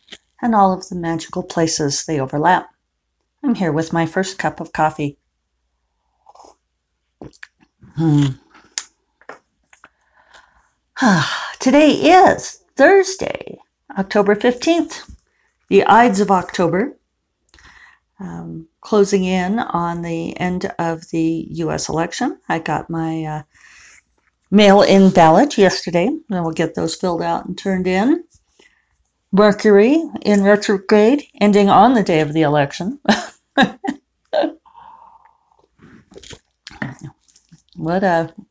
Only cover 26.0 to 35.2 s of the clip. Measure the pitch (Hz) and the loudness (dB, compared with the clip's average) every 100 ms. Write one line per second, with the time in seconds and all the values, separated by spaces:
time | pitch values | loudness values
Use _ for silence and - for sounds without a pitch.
26 | 196 320 - 185 165 160 165 175 165 - | -2 -4 -8 -6 -6 -4 -6 -4 -8 -6
27 | 185 165 170 165 - 180 196 185 185 185 | -6 -4 -4 -6 -8 -10 -6 -4 -2 0
28 | 233 339 - _ _ _ _ _ _ _ | 0 -2 -4 _ _ _ _ _ _ _
29 | _ _ - 190 208 208 214 202 226 320 | _ _ -4 2 2 4 4 4 6 2
30 | 330 - - 202 196 208 - 196 - 214 | -2 -6 -2 2 4 2 2 -4 2 4
31 | 214 285 - - 208 202 202 175 226 247 | 4 2 -4 -2 2 4 4 6 6 4
32 | 190 160 151 156 151 147 139 - 180 285 | 0 0 0 0 2 2 0 -4 -10 -8
33 | - 214 - _ _ - 233 - 330 - | -4 -4 -4 _ _ -2 -2 -2 -10 -10
34 | _ _ - - 320 - _ - - - | _ _ -6 -4 -4 -8 _ -20 -20 -20
35 | - _ | -20 _